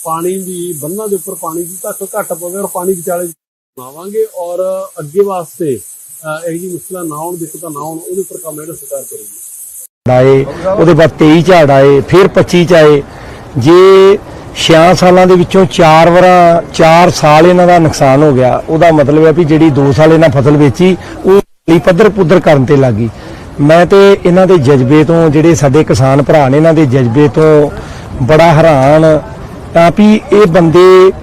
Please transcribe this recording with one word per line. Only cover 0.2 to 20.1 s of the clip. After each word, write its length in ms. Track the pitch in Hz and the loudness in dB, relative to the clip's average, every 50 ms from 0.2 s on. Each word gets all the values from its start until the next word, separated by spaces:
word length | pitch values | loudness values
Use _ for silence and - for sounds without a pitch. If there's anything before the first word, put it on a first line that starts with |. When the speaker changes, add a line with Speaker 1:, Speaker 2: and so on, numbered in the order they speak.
| 175 180 190 190 | -6 -8 -8 -8
Speaker 1:
ਦੀ, 340 | 190 180 185 175 175 175 175 | -10 -12 -12 -12 -10 -12 -12
ਬੰਨਾਂ 340 | 151 135 151 180 208 220 214 | -12 -12 -12 -12 -10 -8 -8
ਦੇ 80 | 202 | -8
ਉੱਪਰ 200 | 190 - 190 185 | -8 -8 -12 -16
ਪਾਣੀ 280 | 165 - 170 160 170 175 | -12 -12 -12 -10 -10 -12
ਦੀ 140 | 165 180 185 - | -12 -14 -16 -14
ਧੱਕ 240 | 214 196 - 196 190 - 214 | -14 -12 -12 -14 -12 -10 -12
ਘੱਟ 140 | 196 - 180 | -10 -10 -12
ਪਵੇ 240 | 165 175 175 175 196 | -12 -12 -14 -12 -10
ਔਰ 100 | 202 185 | -12 -10
ਪਾਣੀ 260 | - 185 175 185 190 | -10 -8 -6 -6 -6
ਵਿਚਾਲੇ 340 | 175 160 185 175 175 180 175 160 _ _ _ _ _ _ _ _ - | -6 -6 -8 -8 -8 -8 -12 -16 _ _ _ _ _ _ _ _ -20
ਬਣਾਵਾਂਗੇ 480 | 127 127 139 156 175 196 208 220 220 214 - | -20 -20 -20 -20 -18 -12 -8 -8 -8 -8 -8
ਔਰ 520 | 180 175 175 175 180 185 185 190 190 190 196 - - | -12 -12 -10 -8 -8 -6 -6 -8 -8 -10 -14 -16 -16
ਅੱਗੇ 240 | 160 147 147 196 202 | -18 -10 -4 -4 -4
ਵਾਸਤੇ, 560 | 202 196 180 170 147 - - 175 151 127 107 - - - - - - - - - | -2 -4 -10 -10 -12 -12 -10 -8 -8 -8 -8 -10 -20 -20 -20 -20 -20 -20 -18 -14
ਅਹ, 240 | 156 151 156 165 170 | -12 -12 -10 -10 -10
ਇਹੋ 80 | 165 170 | -12 -10
ਜਿਹੀ 160 | 180 185 175 | -12 -12 -14
ਮੁਸ਼ਕਿਲਾਂ 300 | 160 - - 185 180 175 | -14 -14 -14 -16 -12 -12
ਨਾ 120 | 160 147 | -12 -12
ਆਉਣ, 220 | 147 160 170 180 180 | -12 -12 -12 -12 -12
ਦਿੱਕਤਾਂ 320 | 165 156 - 151 156 165 | -14 -16 -16 -18 -16 -16
ਨਾ 100 | 151 143 | -14 -14
ਆਉਣ, 180 | 147 156 165 160 | -14 -14 -14 -14
ਉਹਦੇ 240 | 170 175 180 190 | -14 -12 -10 -10
ਉੱਪਰ 160 | 185 - 190 180 | -10 -10 -12 -16
ਕੰਮ 240 | 180 165 151 151 | -16 -16 -16 -16
ਜਿਹੜਾ 120 | 151 165 160 | -16 -18 -18
ਸਰਕਾਰ 300 | - 143 135 143 135 - | -18 -18 -14 -14 -14 -14
ਕਰੇਗੀ। 360 | - - 440 427 - - - - - - - - - - - - - _ _ _ 123 | -14 -18 -20 -20 -20 -20 -20 -20 -20 -20 -20 -20 -20 -20 -20 -20 -20 _ _ _ -2
Speaker 2:
ਆਏ, 340 | 127 127 127 135 135 135 135 135 - 170 165 185 190 - | 0 2 2 2 2 2 0 -4 -10 -10 -6 -6 -2 0
ਉਹਦੇ 140 | 165 160 175 | 0 0 2
ਬਾਅਦ 160 | 147 160 156 | 2 2 0
ਤੇਈ 340 | - - 160 151 151 170 160 | 0 0 2 2 2 2 2
ਝਾੜ 280 | 165 185 170 156 139 | 2 2 2 4 4
ਆਏ, 300 | 139 139 139 139 143 139 | 2 2 4 4 2 2
ਫਿਰ 260 | 131 - - 175 202 208 | 0 0 2 2 2 2
ਪੱਚੀ 380 | - 202 165 - - 175 175 | 2 -2 -2 0 0 -2 0
ਚ 80 | 147 180 | 2 2
ਆਏ। 300 | 165 156 151 151 143 139 - - - - - - - - - - 147 | 4 4 4 2 2 -2 -6 -16 -20 -20 -20 -20 -20 -20 -12 -8 -4
ਜੇ 600 | 110 143 170 180 185 190 190 190 190 196 202 - - - - - - - - | 0 2 4 4 6 6 4 4 4 4 2 0 -4 -14 -20 -20 -20 -18 -14
ਛਿਆਂ 400 | - - - 160 160 160 175 185 | -10 -2 0 2 2 4 2 2
ਸਾਲਾਂ 320 | - 180 180 180 185 185 185 | 2 2 2 2 2 4 4
ਦੇ 80 | 185 | 2
ਵਿੱਚੋਂ 300 | 180 175 - - 190 190 | 2 0 0 0 0 0
ਚਾਰ 440 | - - - 170 160 156 160 165 170 | 0 0 0 2 4 4 4 4 4
ਵਾਰਾਂ, 520 | 170 180 180 180 180 - 170 170 170 170 160 - - | 2 2 4 4 4 4 4 2 2 0 -2 -6 -2
ਚਾਰ 360 | - 175 160 160 170 180 175 | 0 2 4 4 4 2 2
ਸਾਲ 380 | - - - 151 147 156 165 180 | 0 0 0 2 2 4 4 4
ਇਹਨਾਂ 200 | 180 180 180 175 | 4 2 2 2
ਦਾ 120 | 175 175 | 2 2
ਨੁਕਸਾਨ 440 | 165 151 - - 143 131 117 135 151 | 2 0 0 0 0 2 2 2 2
ਹੋ 100 | 156 139 | 2 2
ਗਿਆ, 300 | 123 127 123 123 - - - | 2 0 0 -2 -4 -4 -4
ਉਹਦਾ 220 | 156 160 165 170 | -2 0 2 2
ਮਤਲਬ 340 | 160 156 143 123 147 156 160 | 2 2 0 2 2 2 2
ਹੈ 60 | 160 | 2
ਵੀ 120 | 151 156 180 | 2 0 0
ਜਿਹੜੀ 260 | 139 156 151 156 165 | 0 0 2 2 2
ਦੋ 220 | 135 131 139 139 | 2 0 0 0
ਸਾਲ 220 | 135 - 156 156 | 2 2 2 2